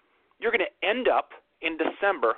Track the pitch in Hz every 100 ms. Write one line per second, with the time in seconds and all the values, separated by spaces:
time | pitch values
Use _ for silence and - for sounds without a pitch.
0 | _ _ _ - 214 220 170 - 180 240
1 | 233 123 - - _ - 165 160 156 -
2 | 202 165 117